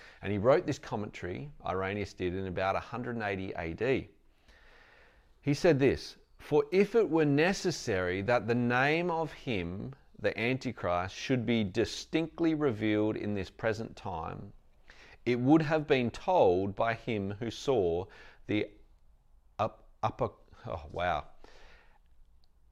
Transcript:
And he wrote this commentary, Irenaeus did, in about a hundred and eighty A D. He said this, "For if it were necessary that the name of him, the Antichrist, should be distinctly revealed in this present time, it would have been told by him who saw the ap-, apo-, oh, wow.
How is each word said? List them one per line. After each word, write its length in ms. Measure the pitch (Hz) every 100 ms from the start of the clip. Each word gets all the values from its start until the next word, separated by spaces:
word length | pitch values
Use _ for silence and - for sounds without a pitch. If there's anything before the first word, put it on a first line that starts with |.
| - -
And 100 | 98
he 60 | 104
wrote 280 | 113 165 165
this 140 | 139
commentary, 720 | - 110 - - 87 113 143 - -
Irenaeus 480 | 92 95 104 95
did, 200 | - 90
in 140 | 92 95
about 300 | 87 95 92
a 20 |
hundred 360 | - 117 123 117
and 80 |
eighty 280 | 104 98 95 -
A 160 | 82
D. 340 | 82 120 120 - - _ _ - - - - - - - - _ _
He 120 | 139
said 240 | 143 180 139
this, 360 | 131 80 - - - -
"For 260 | - 147 147
if 240 | 185 202 233
it 140 | 165
were 160 | 160 147
necessary 960 | 143 170 190 185 147 - 95 90 95
that 260 | 98 101 107
the 80 | 120
name 560 | 120 123 139 165 175
of 220 | 165 160
him, 600 | - - 101 85 95 120 131 _ -
the 180 | 104 98
Antichrist, 760 | 117 131 131 - 92 87 92
should 320 | - - 131 113
be 200 | 117 101
distinctly 880 | 113 107 - - 160 160 - 165
revealed 640 | 156 147 107 110 107 107 -
in 160 | 104
this 160 | 104 92
present 440 | - 113 107 110 -
time, 560 | 101 82 82 95 101 - - - - - - - -
it 120 | 123
would 260 | 127 160
have 220 | 156 160 147
been 260 | 131 117
told 640 | - - 180 107 90 101 98
by 180 | 113
him 420 | 113 - 107 98 101
who 120 | 117
saw 540 | - - 123 87 85 95 - - - -
the 200 | 104 - - - - - - _ - _ -
ap-, 220 | 107 - - -
apo-, 320 | 110 - 113 - - - 117
oh, 160 | - -
wow. 340 | 82 87 76 - - - - - - - - - - - - - _ -